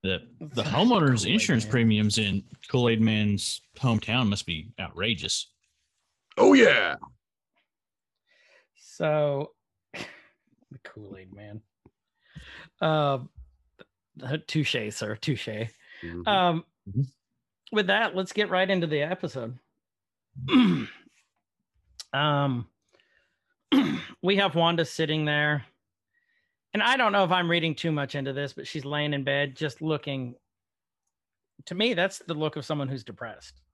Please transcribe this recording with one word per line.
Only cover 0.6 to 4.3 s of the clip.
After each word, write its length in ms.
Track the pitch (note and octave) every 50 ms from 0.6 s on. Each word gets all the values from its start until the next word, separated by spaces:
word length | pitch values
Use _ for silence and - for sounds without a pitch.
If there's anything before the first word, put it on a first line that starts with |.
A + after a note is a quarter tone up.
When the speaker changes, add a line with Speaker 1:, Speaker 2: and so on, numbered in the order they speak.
Speaker 2:
<laughs> 0 |
Speaker 1:
homeowner's 600 | - D#3 G2+ C3+ G3 B3 A#3+ G3+ D#3 C#3 B2+ A2
Speaker 2:
Kool-Aid 120 | - - E3
Speaker 1:
insurance 300 | A3 A3 - D#3 A2+ G#2+
Speaker 2:
Man. 60 | G#2+
Speaker 1:
premiums 460 | A#2+ B2 A#2 A2+ G#2+ G#2 G#2+ G#2 G2+ A2+
in 260 | G#2+ G2+ G2 G2+ - _ - _ - -
Kool-Aid 320 | - B2+ B2 A#2+ A#2 A2
Man's 640 | A2+ A2+ A2 G#2+ G#2+ G#2 G2+ G2 - - - - _ _ _
hometown 520 | - - C3 A2+ A2 - - A2 B2+ B2+
must 180 | G#2